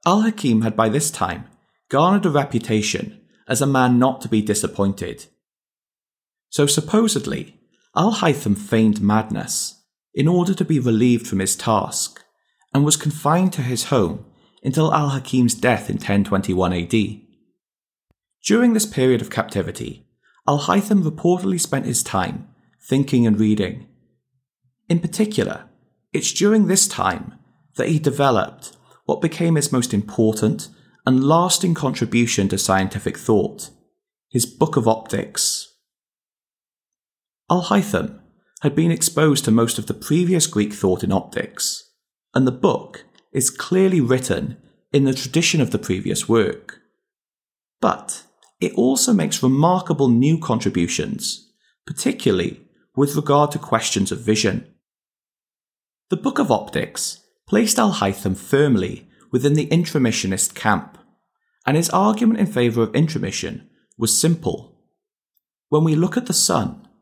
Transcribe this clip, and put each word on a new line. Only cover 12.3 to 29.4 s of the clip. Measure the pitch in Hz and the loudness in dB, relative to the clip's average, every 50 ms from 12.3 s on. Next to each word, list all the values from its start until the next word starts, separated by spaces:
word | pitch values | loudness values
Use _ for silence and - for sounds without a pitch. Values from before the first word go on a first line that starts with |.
| _ _ _ _ _ _ _ _ - | _ _ _ _ _ _ _ _ 0
and | 135 143 | 0 2
was | 151 147 147 | 2 2 0
confined | - 151 147 - - 147 156 175 190 185 185 | 0 -4 -4 -2 0 0 2 2 2 0 0
to | - 127 | -2 -4
his | 123 127 113 - | -4 -4 -4 -2
home | - 143 123 98 85 73 - - - _ _ _ _ _ _ - | 0 0 2 2 0 -2 -6 -14 -18 _ _ _ _ _ _ -6
until | - 131 165 156 156 156 | -4 0 0 2 2 2
Al-Hakim's | 151 147 143 135 135 127 - - 131 123 117 - | 0 0 0 -2 -4 -6 -2 0 2 2 2 2
death | - - 123 117 - - - | 2 0 0 0 0 -2 -4
in | 98 | -6
ten | - - - 98 101 98 | -6 -2 0 0 0 0
twenty-one | - 101 95 95 - 92 90 92 90 90 | 2 0 -2 0 0 0 0 2 0 0
A | 90 87 | -2 -2
D. | 85 - 113 104 98 107 - - _ _ _ _ _ _ _ _ _ _ _ _ _ _ _ _ _ _ _ _ _ _ _ - | 0 0 0 0 0 -4 -10 -16 _ _ _ _ _ _ _ _ _ _ _ _ _ _ _ _ _ _ _ _ _ _ _ -2
During | - 202 233 247 240 226 | 0 2 4 4 4 4
this | 220 196 | 2 0
period | - - - 127 131 127 113 - | -2 -2 0 2 4 2 2 0
of | - | -4
captivity, | - - - - - 101 92 - - - - - - - _ _ _ _ _ _ _ _ - | -4 -4 -4 -4 -2 -4 -4 -4 -6 -10 -12 -12 -14 -16 _ _ _ _ _ _ _ _ -2
Al-Haytham | - 143 147 143 - 180 202 202 208 214 202 175 | 0 0 0 2 2 2 2 2 2 2 2 2
reportedly | 156 156 156 - 175 180 180 185 196 185 170 | 0 -4 -2 0 0 0 0 0 -2 -2 -2
spent | - - - 135 - | -4 -4 -4 -4 -4
his | - 123 - - | -4 -4 -4 -4
time | - - 95 90 - - 82 - - _ _ _ _ _ _ - | -4 -2 -2 -2 -2 -6 -10 -12 -16 _ _ _ _ _ _ -6
thinking | - 131 139 139 143 - 123 117 | -2 0 0 0 2 2 2 4
and | 113 104 101 | 4 4 4
reading. | 110 107 107 104 98 90 104 - - - _ _ _ _ _ _ _ _ _ _ _ _ _ _ _ _ _ _ _ - | 4 2 2 0 0 -4 -6 -10 -14 -20 _ _ _ _ _ _ _ _ _ _ _ _ _ _ _ _ _ _ _ -2
In | 175 170 | -2 -2
particular, | - 160 - - 214 208 214 - 101 95 - - - - _ _ _ _ _ _ _ _ - | -2 -2 -2 -2 -2 -2 0 -2 -2 -2 -2 -10 -14 -20 _ _ _ _ _ _ _ _ -6
it's | 156 151 - - | -4 -4 -4 -2
during | - - 202 220 220 202 | 0 2 4 4 4 4
this | 165 185 - - | 4 4 2 2
time | - - - 92 95 90 - - - - - _ _ _ _ _ _ _ | 0 0 -2 -2 -2 -2 -4 -8 -14 -16 -20 _ _ _ _ _ _ _
that | - 127 - | -4 -2 0
he | 170 151 | 0 2
developed | 156 143 127 139 143 139 123 101 - - - - - - - _ _ _ _ _ _ | 2 0 0 2 2 2 2 2 0 -2 -6 -16 -20 -20 -20 _ _ _ _ _ _
what | - - - - | -4 -4 -2 -2
became | 165 - - | -4 -2 -2